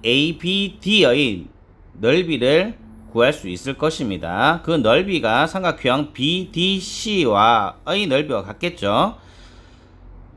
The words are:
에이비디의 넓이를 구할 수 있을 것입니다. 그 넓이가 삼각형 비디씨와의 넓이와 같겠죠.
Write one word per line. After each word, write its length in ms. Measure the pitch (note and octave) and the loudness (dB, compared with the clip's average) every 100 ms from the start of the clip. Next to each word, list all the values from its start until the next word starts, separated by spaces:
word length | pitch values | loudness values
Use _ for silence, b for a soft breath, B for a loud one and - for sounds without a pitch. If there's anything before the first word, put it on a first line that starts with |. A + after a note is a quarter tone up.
| A2+ | 0
에이비디의 1400 | C3 D#3 D#3 F3 G3 G3 - F#3+ G#3+ C3 C3 C3+ F#2 F2+ - - - - - | 0 0 -4 -4 -4 -4 -6 0 4 4 4 0 -2 -10 -20 -20 -20 -20 -4
넓이를 760 | A2 D#3+ E3+ C#3+ B2+ D#3 G#3 A3 - - - | 0 2 0 0 2 2 0 -6 -18 -20 -6
구할 220 | A2+ B2 | 2 2
수 160 | D3+ F#2+ | 2 -6
있을 260 | F2 C3+ C3+ | -8 -8 -4
것입니다. 840 | D3+ - A#2+ F2+ E2 F#2 C#3 E3 | -2 -2 -4 -4 -4 0 2 0
그 80 | D#3+ | -2
넓이가 760 | E3 A2 C3+ G3 E3+ A2+ A#2 D#3+ | 0 4 2 2 -2 0 2 0
삼각형 680 | F#3+ F3+ - B2+ C3 C#3+ | -2 -4 -2 0 0 -2
비디씨와의 1900 | - C3+ F3+ F3+ - F#3 F#3+ - - A3+ G3+ C3 G2+ A2 A2+ G2 - - F#3+ G3 | -4 -2 -2 -4 -2 -2 -2 -6 -8 -2 0 2 4 4 4 0 -6 -4 -2 0
넓이와 360 | C3+ D3+ A2+ | 0 0 -4
같겠죠. 720 | F#2+ G#2+ F3 F3 G2+ A2 F#3+ - B B B B B B B B - - - | -6 -8 -8 -4 0 2 0 -4 B B B B B B B B -20 -20 -20